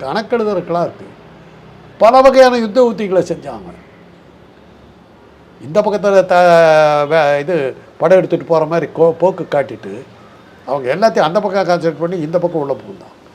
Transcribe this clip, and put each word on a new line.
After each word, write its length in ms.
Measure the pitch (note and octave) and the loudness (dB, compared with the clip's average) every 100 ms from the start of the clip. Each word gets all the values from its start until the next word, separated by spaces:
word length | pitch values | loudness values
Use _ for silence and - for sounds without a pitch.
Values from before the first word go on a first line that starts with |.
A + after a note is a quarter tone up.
கணக்கெழுதுற 600 | C3+ F#3 G#3+ A#3+ G#3+ F#3 F3 | -8 -8 -4 -4 -4 -6 -6
கிளார்க்கு, 360 | E3+ D3+ - - - - - - - - - - - | -6 -6 -8 -20 -20 -20 -20 -20 -20 -20 -20 -20 2
பல 220 | G#3+ C4 | 4 6
வகையான 360 | C4+ C4 B3+ B3 | 6 6 4 2
யுத்த 260 | A3 A3+ | -2 0
உத்திகளை 400 | A#3+ G3+ G3+ F#3 | 0 -2 -2 -2
செஞ்சாங்க. 540 | F3 D#3 C#3+ A2+ F2+ E2+ - - - - - - - _ - - - _ _ _ - _ _ - | -2 -8 -12 -16 -18 -20 -20 -20 -20 -20 -20 -20 -20 _ -20 -20 -20 _ _ _ -20 _ _ -20
இந்த 160 | C3 F#3 | -4 -2
பக்கத்துல 460 | G#3 G3+ G3+ G3 F3 | -2 -2 2 2 2
த-, 880 | F3+ F3+ E3+ D#3+ D#3 D3+ D3 D3 | 4 6 6 6 4 4 2 0
வே-, 260 | D#3+ C#3+ C#3+ | 0 0 0
இது 340 | C#3+ E3+ C3 A#2 - _ | -2 -4 -4 -8 -20 _
படம் 200 | D#3+ F#3 | 2 2
எடுத்துட்டு 260 | F3+ E3+ | 2 -4
போற 200 | - D#3+ | 0 0
மாதிரி 280 | D#3 E3+ D3 - | 0 -2 -4 0
கோ-, 160 | E3 | 0
போக்கு 340 | E3 F#3 F#3+ D3 | 2 -2 -2 -4
காட்டிட்டு 520 | D3 B2 A2 G2+ G#2+ - - - - - - - | -4 -4 -10 -14 -16 -18 -20 -20 -20 -20 -20 -8
அவங்க 280 | C#3 B2 | -6 -4
எல்லாத்தையும் 240 | E3 A3 A3+ | -2 0 0
அந்த 220 | D#3 G3 | -2 -2
பக்கம் 280 | G3 F#3+ F3 | -4 -4 -2
கான்சென்ட்ரேட் 300 | F3 E3 D3 | -2 -2 -4
பண்ணி 200 | E3+ F3+ | -6 -6
இந்த 200 | D3+ F3 | -4 -4
பக்கம் 220 | E3 E3 | -4 -4
உள்ள 120 | C#3 | -6
புகுந்தான். 420 | B2 G2+ F#2+ - _ _ | -8 -10 -20 -20 _ _